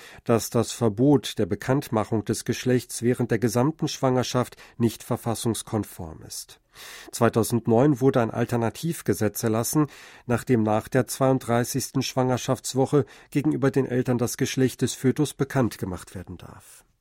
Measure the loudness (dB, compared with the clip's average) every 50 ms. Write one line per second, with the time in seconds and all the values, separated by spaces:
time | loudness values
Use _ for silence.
0 | -10 -20 -20 -12 0 2 2 2 2 0 0 0 0 0 -2 0 0 0 2 4
1 | 4 6 6 4 2 -2 -2 -2 -2 -2 -2 -4 -2 0 0 0 0 0 -2 -2
2 | 0 0 -2 -2 0 -2 -4 -4 -2 -4 -4 -2 0 0 0 0 0 -4 -8 -2
3 | 0 0 0 0 0 0 0 0 0 0 2 2 0 0 0 -2 -4 -4 -4 -2
4 | 0 2 2 2 0 0 0 -2 -2 -2 -6 -16 -20 -20 -4 -2 0 0 0 -4
5 | -6 -6 -6 -4 -2 -4 -4 -2 -2 -2 -2 -2 -6 -4 -4 -4 -4 -4 -8 -14
6 | -14 -14 -14 -16 -16 -14 -14 -14 -14 -16 -20 _ _ _ _ -20 -20 -18 -18 -18
7 | -18 -14 -2 2 2 4 4 2 2 2 0 0 2 4 4 6 6 6 4 4
8 | 4 4 4 4 0 0 0 -2 -2 -2 0 0 0 -2 -4 -4 -6 -6 -6 -4
9 | -2 -2 0 0 0 -2 -2 -2 -2 0 0 0 -2 0 0 0 0 0 -2 -12
10 | -20 -20 -20 -16 -4 -2 -2 -2 2 2 2 2 4 2 2 0 0 0 0 0
11 | 0 0 -2 0 2 2 2 2 0 0 0 0 0 -2 -4 -6 -6 -4 -4 -4
12 | -4 -2 -2 -2 0 0 0 -2 -2 -2 -4 -4 -4 -4 0 0 0 2 2 2
13 | 0 0 -6 -18 -20 _ -4 0 0 0 0 2 0 2 2 2 0 0 0 -2
14 | 0 0 0 0 0 -2 -2 -2 -4 -2 0 0 0 0 2 -2 -4 -4 -4 0
15 | 0 0 2 2 0 -2 -2 -4 -6 -2 0 0 0 0 0 -4 -6 -8 -8 -8
16 | -12 -14 -14 -14 -14 -12 -14 -16 -16 -20 -20 -20 -20 -20 -20 -20 _ _ _ _